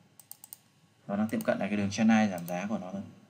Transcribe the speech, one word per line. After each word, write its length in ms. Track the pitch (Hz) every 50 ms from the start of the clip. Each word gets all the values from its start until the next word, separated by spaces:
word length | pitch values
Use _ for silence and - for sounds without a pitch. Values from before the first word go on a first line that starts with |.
| _ _ _ _ - - - _ - - - _ _ _ _ _ _ _ _ _ -
Nó 100 | - 101
đang 120 | 101 110 110
tiệm 120 | 123 110
cận 180 | - - - -
lại 100 | 98 98
cái 80 | 104
đường 140 | 104 101 98
trend 200 | 98 - 110 110
line 180 | 113 110 110 101
giảm 180 | 92 87 87
giá 200 | 85 87 90 98
của 120 | 104 107 95
nó 140 | 90 90
thôi. 100 | 95 98 95 98 - - -